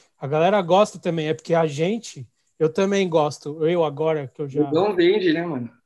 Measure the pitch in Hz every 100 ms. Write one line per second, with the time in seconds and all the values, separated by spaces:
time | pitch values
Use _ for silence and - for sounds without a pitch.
0 | _ _ 135 151 175 208 170 185 208 175
1 | 180 165 156 156 - 165 160 143 170 226
2 | - 143 117 _ _ _ 156 175 196 196
3 | 185 165 147 - 147 156 156 175 156 143
4 | 160 156 135 - 143 139 147 156 208 180
5 | 170 208 185 156 175 131 117 _